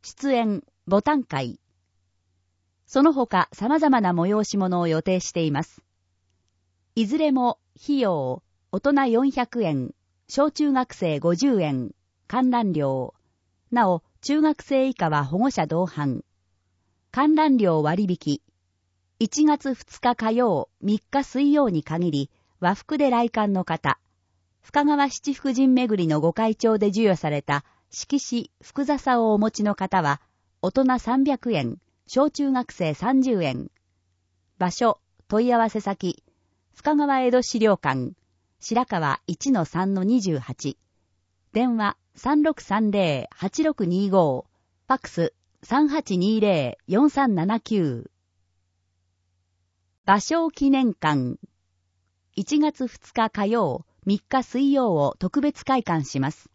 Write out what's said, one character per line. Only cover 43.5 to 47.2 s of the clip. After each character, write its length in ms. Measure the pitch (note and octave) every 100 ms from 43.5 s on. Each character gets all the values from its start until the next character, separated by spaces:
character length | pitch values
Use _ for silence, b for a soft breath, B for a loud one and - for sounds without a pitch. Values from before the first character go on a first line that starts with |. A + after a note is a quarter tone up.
| -
六 240 | D#4 D4 F#3+
二 240 | F3+ G3+
五。 360 | F#3+ D#3+ B2+ - _ _ _ _
フ 60 |
ァ 20 | C4+
ッ 40 |
ク 100 | -
ス、 240 | - E3 _ _ _
三 260 | - A#3+ D4+
八 280 | D4+ - F#3
二 220 | F#3 A3
零 380 | G#3 F3 B2+ - -
四 220 | F#3+ D4
三 260 | C#4